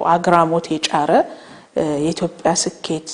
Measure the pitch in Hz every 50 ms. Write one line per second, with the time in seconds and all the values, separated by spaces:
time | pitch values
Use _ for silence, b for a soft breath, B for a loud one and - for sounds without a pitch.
0 | - 165 170 175 175 185 175 170 165 160 165 170 165 - 160 151 - - - 151
1 | 147 156 175 - - B B B B B B B B B - 165 165 151 147 143
2 | 151 170 170 - 180 170 - - - 160 170 - - 170 - - - - 165 156
3 | 160 -